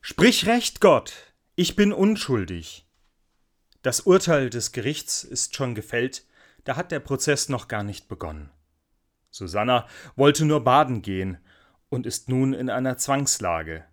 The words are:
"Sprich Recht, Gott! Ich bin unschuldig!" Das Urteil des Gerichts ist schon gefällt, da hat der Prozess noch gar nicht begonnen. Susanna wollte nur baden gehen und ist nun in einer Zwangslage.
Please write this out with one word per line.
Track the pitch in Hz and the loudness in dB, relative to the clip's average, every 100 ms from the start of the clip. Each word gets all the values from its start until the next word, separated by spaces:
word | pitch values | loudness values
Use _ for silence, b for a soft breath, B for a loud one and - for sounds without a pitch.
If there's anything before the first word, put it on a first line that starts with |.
| - | -14
"Sprich | - 208 - 180 | 4 4 6 2
Recht, | 240 - - | 0 0 4
Gott! | 196 135 - - - _ _ - | 6 6 0 -20 -20 _ _ -2
Ich | 180 - | -2 4
bin | 208 | 2
unschuldig!" | 196 196 220 - 123 87 87 80 - _ _ _ _ _ _ _ _ _ _ | 4 2 2 0 -2 -2 -10 -12 -20 _ _ _ _ _ _ _ _ _ _
Das | 139 - | -4 -2
Urteil | - 185 175 151 127 | 4 4 6 2 2
des | 117 - | -4 -6
Gerichts | - 113 151 - - | -6 -6 -6 -8 -8
ist | - - - - | -8 -8 -8 -6
schon | 131 107 | -6 -6
gefällt, | - 117 131 - b b b b - | -4 -2 -2 -6 b b b b -8
da | 127 | -6
hat | 180 | -4
der | 151 | -8
Prozess | - 135 151 139 - | -4 -4 0 -2 -2
noch | 127 - | -6 -6
gar | 107 | -6
nicht | 101 98 _ | -6 -10 _
begonnen. | - 82 78 71 _ _ _ _ _ _ _ _ | -12 -10 -12 -16 _ _ _ _ _ _ _ _
Susanna | - 95 101 113 123 - B B - | -14 -6 -4 0 0 0 B B 4
wollte | 139 151 | 4 6
nur | 156 151 | 2 2
baden | 123 131 143 120 | 4 4 4 -2
gehen | 95 95 95 90 b b b b _ | -6 -6 -6 -8 b b b b _
und | 123 123 | -8 -6
ist | - - | -8 -4
nun | 127 135 | 0 0
in | 135 127 | 0 -4
einer | 120 131 127 | -2 -2 -4
Zwangslage. | - 139 139 - 95 82 80 80 - | -2 0 0 -2 -2 -2 -4 -12 -14